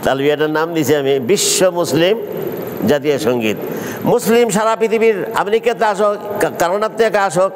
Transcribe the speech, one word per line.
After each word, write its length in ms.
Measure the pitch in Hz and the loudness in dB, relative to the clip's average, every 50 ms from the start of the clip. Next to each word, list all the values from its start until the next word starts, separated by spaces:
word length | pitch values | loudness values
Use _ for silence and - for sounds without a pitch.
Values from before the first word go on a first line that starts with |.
| 98 | 0
তালবিয়াটার 460 | 110 127 135 135 147 147 143 151 151 | 0 0 2 2 2 2 2 0 0
নাম 240 | 156 156 160 170 170 | 0 0 -2 -2 -2
দিয়েছি 220 | 160 151 113 151 | -2 0 2 2
আমি 220 | 147 135 135 139 135 | 2 2 0 0 0
বিশ্ব 520 | 123 113 196 202 - - - - 175 185 | 2 0 0 0 2 0 0 2 2 2
মুসলিম 560 | 175 175 170 - - 156 165 180 214 226 - - - - - - - - - - - - - 107 | 2 0 -2 0 2 2 2 2 2 0 -2 -8 -8 -8 -8 -8 -8 -8 -8 -10 -8 -4 0 0
জাতীয় 300 | 147 147 127 151 147 131 | 0 0 2 0 0 0
সঙ্গীত। 380 | - 117 127 123 113 107 101 - - - - - - - - - - | 0 0 0 0 0 -2 -2 -2 -6 -8 -8 -8 -8 -8 -10 -6 -2
মুসলিম 460 | - 185 240 - 190 226 240 240 226 | 0 0 0 2 2 4 4 4 2
সারা 260 | 175 202 220 220 226 | 2 0 0 0 0
পৃথিবীর, 480 | 214 220 226 208 226 214 226 220 190 156 - 226 | 0 0 0 2 2 2 2 2 2 -2 -4 -2
আমেরিকাতে 500 | - 165 190 208 226 - 233 233 - 226 | -2 -2 0 0 0 0 0 0 0 0
আসুক, 560 | 214 208 180 214 208 208 208 - - - - | 0 2 2 0 0 0 -2 -6 -8 -4 -2
কা-, 100 | - 156 139 - | -2 -2 0 0
কানাডা 300 | 170 170 185 208 214 220 | 0 0 0 0 -2 -4
থেকে 300 | - - 233 220 - 208 | 0 0 0 2 2 2
আসুক 340 | 196 196 151 175 185 196 - | 0 2 2 2 0 0 0